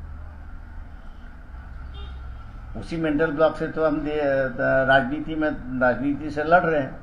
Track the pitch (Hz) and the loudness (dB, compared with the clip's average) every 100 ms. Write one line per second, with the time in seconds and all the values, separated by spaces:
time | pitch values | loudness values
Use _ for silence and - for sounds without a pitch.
0 | - - - - - - - - - - | -12 -10 -12 -12 -12 -12 -12 -12 -12 -14
1 | - - - - - - - - - - | -14 -14 -14 -14 -14 -14 -12 -12 -12 -10
2 | - - - - - - - 110 - 165 | -10 -10 -10 -12 -12 -14 -10 -10 -6 -2
3 | 160 147 165 147 156 151 160 156 156 151 | 0 2 2 4 2 4 -4 0 2 2
4 | 147 151 143 135 131 123 131 135 131 135 | 0 0 2 2 2 0 2 4 6 6
5 | 123 151 151 156 151 139 127 127 127 120 | 6 -2 -2 0 0 0 -4 2 4 4
6 | 143 143 151 143 151 180 165 156 131 - | 0 -2 -2 -2 6 6 6 2 0 -6